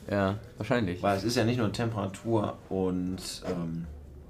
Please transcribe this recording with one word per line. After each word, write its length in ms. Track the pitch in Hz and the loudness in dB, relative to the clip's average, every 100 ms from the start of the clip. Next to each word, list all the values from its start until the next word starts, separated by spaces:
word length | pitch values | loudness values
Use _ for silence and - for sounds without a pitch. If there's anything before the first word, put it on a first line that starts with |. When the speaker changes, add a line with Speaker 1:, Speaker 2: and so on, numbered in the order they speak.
| - | 0
Speaker 1:
Ja, 260 | 101 95 104 - - | 2 2 0 -6 -8
wahrscheinlich. 440 | 107 120 98 95 | 0 2 2 2
Speaker 2:
Weil 160 | 98 98 | 2 2
es 60 | |
ist 120 | 113 123 | 2 4
ja 80 | |
nicht 140 | 110 123 | 4 4
nur 140 | 104 | 2
Temperatur 840 | - 113 107 98 - 113 110 98 - - | 2 -2 0 -2 -4 2 2 2 -4 -4
und, 480 | 95 92 92 92 95 - - 92 | 0 2 2 -2 -4 -6 -8 -4
ähm, 380 | 87 82 82 80 - - - - | -2 -2 -4 -6 -10 -16 -18 -18